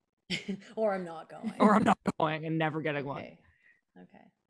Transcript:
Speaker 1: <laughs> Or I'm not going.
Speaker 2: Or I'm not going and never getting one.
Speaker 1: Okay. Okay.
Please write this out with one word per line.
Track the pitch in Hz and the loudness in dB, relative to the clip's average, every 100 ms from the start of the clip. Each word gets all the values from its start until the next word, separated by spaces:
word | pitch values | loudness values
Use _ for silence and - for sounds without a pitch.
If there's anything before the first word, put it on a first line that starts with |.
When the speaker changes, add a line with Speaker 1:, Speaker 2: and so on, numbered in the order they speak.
| _ _ - | _ _ -6
Speaker 1:
<laughs> | 180 - 190 - 220 | -6 -6 -10 -10 -2
Or | 220 | 0
I'm | 190 175 | 0 -6
not | 160 - | -12 -14
going. | 151 220 - | -10 -8 4
Speaker 2:
Or | 208 208 | 6 6
I'm | |
not | - 190 - - | 4 2 0 0
going | 156 156 160 | 0 0 -2
and | 160 | 0
never | 160 156 | 0 0
getting | 151 143 139 | -2 -2 -4
one. | 131 | -8
Speaker 1:
Okay. | - - _ _ _ _ _ 180 | -12 -18 _ _ _ _ _ -20
Okay. | 180 - - _ | -20 -20 -20 _